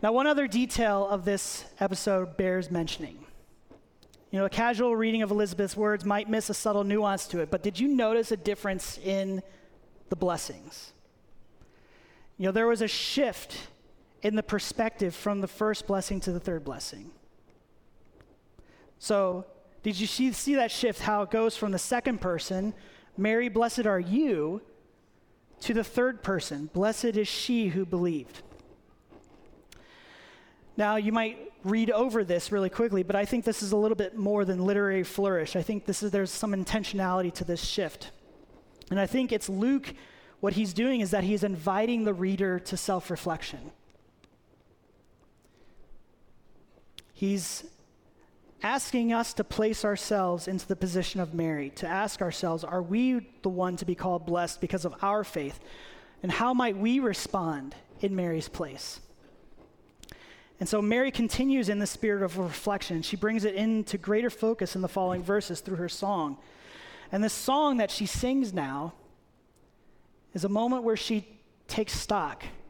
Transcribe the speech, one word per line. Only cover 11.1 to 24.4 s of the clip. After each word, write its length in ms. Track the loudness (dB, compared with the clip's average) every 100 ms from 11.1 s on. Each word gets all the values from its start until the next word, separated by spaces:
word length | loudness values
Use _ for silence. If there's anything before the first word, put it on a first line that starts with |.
| _ -20 -20 -20 -20 -20 -20 -20 -20 -20 -20 -20 -2
You 80 | 0
know, 60 |
there 160 | 4 4
was 140 | 4
a 60 | 2
shift 800 | 0 -2 4 4 4 -10 -14 -14 -20 -20 -20 _ _
in 120 | 0 0
the 80 |
perspective 680 | 0 -2 -2 -2 -2 0 -2
from 280 | 0 -2 0
the 60 | -2
first 380 | 0 0 0 0
blessing 340 | -2 0 -4
to 100 | -2
the 80 | -4
third 240 | -2 -4
blessing. 480 | -4 -8 -10 -12 -16 -20 -20 -20 _ -20 _ -20 -20 -20 -20 -20 -20 -20 _ -20 -20 -20 -20 -14
So, 440 | 0 2 2 0 -8 -18 -20 -8
did 160 | -4 -2
you 100 | -4
see, 260 | 0 0
see 220 | 0 0 2
that 160 | 2
shift, 280 | 2 0 0
how 220 | 0 0
it 100 | 2
goes 240 | 2 2 0
from 160 | -2
the 80 | -2
second 400 | 0 0 0 -2
person, 540 | 0 -2 -2 -2 -2 -6 -14 -20 -16 -2
"Mary, 320 | 2 2 2
blessed 380 | 2 2 2 2
are 140 | 2
you," 600 | 2 2 2 2